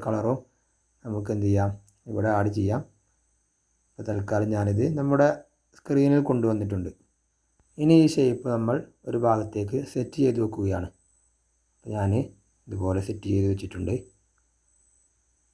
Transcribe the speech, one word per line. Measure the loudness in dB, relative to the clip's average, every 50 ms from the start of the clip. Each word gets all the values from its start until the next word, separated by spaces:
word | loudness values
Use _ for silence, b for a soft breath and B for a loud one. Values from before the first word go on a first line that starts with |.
| -2
കളറോ | -2 -2 -2 0 -2 -2 -4 -6 _ _ _ _ _ _ _ _ _ _ _ -10
നമുക്ക് | -8 -6 -6 -4 -4 -4
എന്ത് | -2 0
ചെയ്യാം, | 2 2 2 2 0 -2 -6 _ _ _ _ -14 -8
ഇവിടെ | -6 -2 0 0 2 2
ആഡ് | 0 0 0
ചെയ്യാം. | 0 0 0 -2 -2 -6 -10 _ _ _ _ _ _ _ _ _ _ _ _ _ _ _ _ _ _ _ _
അപ്പോൾ | _ -12 -6 -6
തൽക്കാലം | -4 -4 -4 -2 -2 -2 0 0 0
ഞാനിത് | 0 0 0 0 0 0 0 -2 -2
നമ്മുടെ | 0 0 2 4 4 2 2 -2 -8 _ _ _ _ _ _ -14
സ്ക്രീനിൽ | -4 0 2 4 4 4 4 4 2 2
കൊണ്ടുവന്നിട്ടുണ്ട്. | 0 0 2 0 0 0 -2 -4 -4 -4 -6 -8 -10 _ _ _ _ _ _ _ _ _ _ _ _ _ _ _ -6 0
ഇനി | 4 6 8 8
ഈ | 6 6 4
ഷേപ്പ് | 4 2 2 2 0 -2 -2 -2
നമ്മൾ | 0 0 0 0 -2 -4 -8 _ _ -10 -6
ഒരു | -2 0 2
ഭാഗത്തേക്ക് | 2 2 2 0 -4 -4 -4 -4 -4 -4 -6 -6 -4
സെറ്റ് | -6 -6 -6 -4 -2 0 0
ചെയ്ത് | 2 2 0
വെക്കുകയാണ്. | -2 -4 -2 -4 -2 -2 -2 -4 -6 -8 _ _ _ _ _ _ _ _ _ _ _ _ _ _ _ _ _
അപ്പോൾ | _ -12 -8 -4
ഞാൻ | 0 0 2 2 0 0 -4 -10 _ _ _ _ _ _
ഇതുപോലെ | -10 -8 -4 -2 -2 -2 -2 -2 -6
സെറ്റ് | -8 -8 -4 -2
ചെയ്ത് | 0 2 2 0
വെച്ചിട്ടുണ്ട്. | 0 -2 -6 -10 -8 -6 -4 -4 -4 -6 -6 -10 _ _ _ _ _ _ _ _ _ _ _ _ _ _ _ _ _ _ _ _ _ _ _ _ _ _ _ _